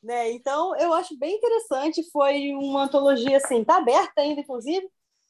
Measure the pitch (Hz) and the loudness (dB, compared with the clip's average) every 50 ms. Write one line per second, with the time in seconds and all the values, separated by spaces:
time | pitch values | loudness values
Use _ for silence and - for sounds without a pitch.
0 | _ 220 240 240 233 226 233 240 _ 269 269 294 330 381 330 254 311 349 320 330 | _ -6 -4 -2 -2 -2 -4 -6 _ -4 -2 -2 -2 -2 0 0 0 2 2 0
1 | 349 - 320 254 262 311 381 427 453 480 453 453 453 - 277 262 277 320 311 - | -2 -4 -10 -8 -6 -4 -4 -2 0 0 0 0 -2 -2 -4 -2 -2 -4 -4 -4
2 | 320 - - 294 277 277 285 285 277 285 277 277 277 277 277 277 269 269 269 285 | -8 -6 0 2 2 2 2 0 -2 -4 -6 -4 -6 -4 -2 -2 -2 2 2 2
3 | 277 277 277 240 226 269 277 277 277 - 269 233 220 - 320 370 320 233 254 320 | 4 4 2 2 2 2 2 2 2 2 0 0 2 4 4 4 4 4 2 2
4 | 392 339 _ - 285 294 302 285 285 - 262 240 214 269 330 381 381 381 _ _ | 2 2 _ -2 -2 -2 -2 -6 -8 -8 -10 -10 -6 -4 -4 -4 -4 -8 _ _
5 | _ _ _ _ _ _ | _ _ _ _ _ _